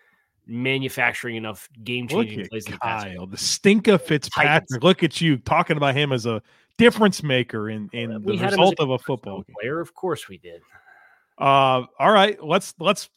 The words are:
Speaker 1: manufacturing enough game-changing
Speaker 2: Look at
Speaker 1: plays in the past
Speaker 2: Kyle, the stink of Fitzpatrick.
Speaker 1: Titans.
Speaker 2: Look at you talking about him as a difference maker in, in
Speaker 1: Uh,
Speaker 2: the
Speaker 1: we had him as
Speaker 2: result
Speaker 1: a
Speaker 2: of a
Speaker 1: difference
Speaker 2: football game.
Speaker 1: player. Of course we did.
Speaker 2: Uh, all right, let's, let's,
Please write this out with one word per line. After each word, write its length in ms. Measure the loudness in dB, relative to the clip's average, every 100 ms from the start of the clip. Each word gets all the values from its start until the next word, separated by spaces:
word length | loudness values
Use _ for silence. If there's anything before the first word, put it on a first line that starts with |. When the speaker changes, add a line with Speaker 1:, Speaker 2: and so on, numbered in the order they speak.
| _ _ _ _ -12
Speaker 1:
manufacturing 920 | -6 -2 -2 -4 -2 -2 -2 -8 -8
enough 320 | -10 -12 -18 -16
game-changing 540 | -10 -8 -4 -2 -4 -6
Speaker 2:
Look 60 | -10
at 40 |
Speaker 1:
plays 160 | -12 -12
in 60 |
the 60 | -8
past 280 | -6 -6 -8
Speaker 2:
Kyle, 200 | -12 -12
the 100 | -8
stink 520 | -6 2 4 4 4
of 140 | 2
Fitzpatrick. 680 | 2 -2 -2 0 2 2 0
Speaker 1:
Titans. 140 | 2
Speaker 2:
Look 200 | 4 4
at 180 | 0 0
you 160 | 0 0
talking 380 | 2 0 0 0
about 180 | 0 0
him 160 | 0
as 120 | -2 -2
a 140 | -6 -8 _ _ 4
difference 440 | 4 6 2 2
maker 460 | -2 -2 -2 -6 -6
in, 220 | -8 -8
in 200 | -8 -8
Speaker 1:
Uh, 60 | -6
Speaker 2:
the 40 | -4
Speaker 1:
we 100 | -2
had 160 | 0
him 60 | 4
as 100 | 4
Speaker 2:
result 40 | 4
Speaker 1:
a 40 |
Speaker 2:
of 60 | 0
a 20 |
Speaker 1:
difference 80 | -2 -4
Speaker 2:
football 360 | -8 -8 -12
game. 120 | -14 -10
Speaker 1:
player. 200 | -8 -8
Of 140 | -10
course 340 | -8 -6 -6 -8
we 100 | -20
did. 240 | -20 -20 _ _ _ _ _ _ _ -2
Speaker 2:
Uh, 500 | 2 4 4 2 -2 0
all 100 | 4
right, 320 | 6 4 0
let's, 320 | -2 -2 -2 -4
let's, 300 | -2 -2 -8